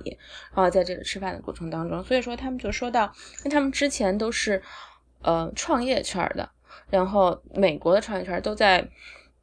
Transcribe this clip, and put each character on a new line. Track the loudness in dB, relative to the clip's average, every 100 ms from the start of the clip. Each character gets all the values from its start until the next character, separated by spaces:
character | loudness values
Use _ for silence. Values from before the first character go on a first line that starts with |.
你， | -12 -14 -18 -20 -8
然 | 2
后 | 4
在 | 4
这 | 0
个 | -4
吃 | -8 -6
饭 | -8
的 | -8
过 | -10
程 | -8 -6
当 | -6 -6
中。 | -6
所 | 0 0
以 |
说 | 0 -6
他 | -6
们 | -6
就 | -6
说 | -4 -2
到， | 0 0 -2 -20 -10
因 | -2
为 |
他 | 0
们 | 0
之 | 0 -2
前 | 2 0 2
都 | 0
是， | -2 0 -2 -4 -16 -20 -20 _ _
呃， | 0 0 0 -6
创 | 0 0
业 | 2 -2
圈 | -2 -2
儿 | -2 -2
的， | -8 _ _ -20 -2
然 | 0 2
后 | 4 4 2 -6
美 | 2 2 2
国 | 2 2
的 |
创 | 2 -6
业 | -4
圈 |
儿 | -4
都 | -4
在 | 2 4 4 2 -10 -20 -20 _ _